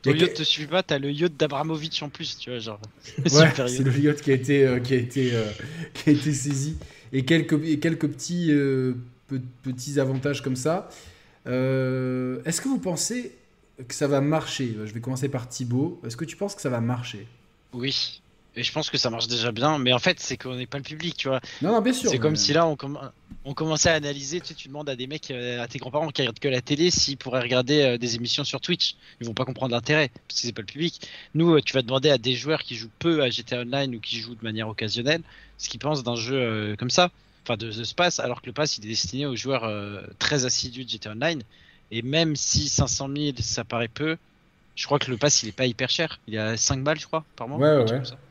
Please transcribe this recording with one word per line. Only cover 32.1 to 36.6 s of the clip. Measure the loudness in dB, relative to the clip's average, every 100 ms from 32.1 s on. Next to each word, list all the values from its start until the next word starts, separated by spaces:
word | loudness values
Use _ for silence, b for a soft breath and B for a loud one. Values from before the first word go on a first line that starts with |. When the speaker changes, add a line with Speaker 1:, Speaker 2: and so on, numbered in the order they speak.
Speaker 1:
à | 4
des | 2
joueurs | -2 0 -2
qui | -2
jouent | -10 -10 _
peu | 0 2
à | 2
G | 0
T | -4
A | -6
Online | -2 -2 -2
ou | -4
qui | -6 -8
jouent | -8
de | -8
manière | -6 -4 -6
occasionnelle, | -4 -4 -2 0 0 -2 B B B
ce | -10
qu'ils | -4
pensent | -2 -2
d'un | -2 -4
jeu, | -2 0
euh, | 0 0